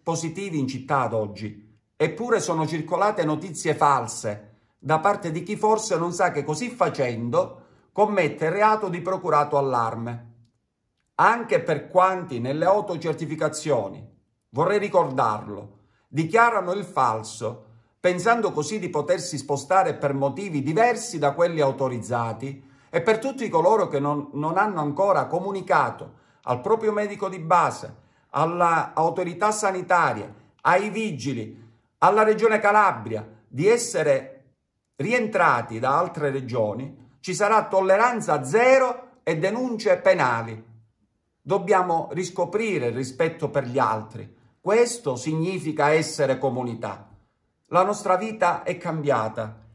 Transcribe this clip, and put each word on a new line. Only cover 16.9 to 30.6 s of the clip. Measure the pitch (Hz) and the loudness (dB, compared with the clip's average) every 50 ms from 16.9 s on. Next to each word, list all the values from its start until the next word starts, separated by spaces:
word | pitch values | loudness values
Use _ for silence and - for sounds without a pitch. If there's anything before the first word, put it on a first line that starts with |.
| - 143 131 120 110 110 110 - - - 117 110 117 - - - - _ _ _ _ _ | -2 0 2 2 0 -2 -6 -10 -10 -8 -8 -8 -8 -10 -14 -20 -20 _ _ _ _ _
pensando | - 180 180 175 - 226 233 233 214 180 - | 0 0 0 2 2 2 2 2 2 0 -2
così | 151 151 - 214 214 | -2 -4 -4 -4 -6
di | 180 175 | -6 -4
potersi | - 151 - 175 185 180 - - 156 131 | -4 -2 0 0 -2 -2 -2 -6 -8 -8
spostare | - - 143 135 - - 185 196 185 160 143 | -6 -4 -4 -4 -2 2 2 4 4 2 0
per | - - 139 135 | -2 -2 -2 -2
motivi | 139 139 139 123 180 202 196 160 143 127 | 0 -2 -2 -2 -4 -6 -6 -4 -4 -2
diversi | 139 160 202 233 247 240 220 - - - 156 | 0 2 4 4 4 2 0 -6 -8 -4 -2
da | - 175 - | 0 0 2
quelli | 170 170 175 165 156 | 2 2 2 2 2
autorizzati, | 143 135 135 - 135 127 123 117 - - 123 117 117 113 110 110 135 139 139 - - - _ _ _ _ | 0 0 0 0 -2 -4 -4 -4 -6 -4 -4 -2 -2 -4 -6 -8 -10 -12 -12 -14 -18 -20 _ _ _ _
e | - 165 | -4 -2
per | 165 226 220 220 | 2 2 2 2
tutti | - 269 269 269 233 185 | 0 -4 -6 -6 -4 -2
coloro | 165 160 160 190 220 214 185 - | 0 2 4 4 4 4 2 0
che | - 139 | -2 -2
non, | 143 143 147 147 143 - - | 0 0 -2 -2 -4 -6 -6
non | 143 151 160 170 190 | -6 -4 -2 0 0
hanno | 208 214 190 165 | 0 0 0 -2
ancora | 147 147 143 160 196 202 185 151 127 | -4 -2 -2 0 2 2 2 2 0
comunicato | - 160 175 185 202 196 190 180 - 180 151 135 117 - - - - - _ _ _ _ _ _ | 0 -2 -4 -4 -4 -6 -6 -2 2 2 2 2 2 -2 -6 -14 -18 -20 _ _ _ _ _ _
al | - 123 123 | -4 -4 -2
proprio | - 202 220 220 220 214 208 | 0 0 0 0 0 0 0
medico | 208 208 208 202 - 202 190 | 0 -2 -4 -4 -6 -6 -6
di | 185 185 | -6 -6
base, | 160 160 185 175 - - - - - - - - _ _ _ _ _ _ | 0 2 4 4 4 2 0 -4 -10 -14 -16 -18 _ _ _ _ _ _
alla | - 139 156 160 170 175 175 170 165 160 139 - - | -2 0 0 0 2 2 2 2 4 2 0 -2 -2
autorità | 156 160 170 156 190 180 170 170 - 208 214 | 0 0 0 0 -2 -4 -4 -4 -2 0 0
sanitaria, | 214 - 214 196 190 185 180 180 185 175 160 139 117 104 95 - - - _ _ _ _ | 0 0 0 -2 -2 -2 0 2 2 4 4 2 0 -4 -8 -12 -16 -20 _ _ _ _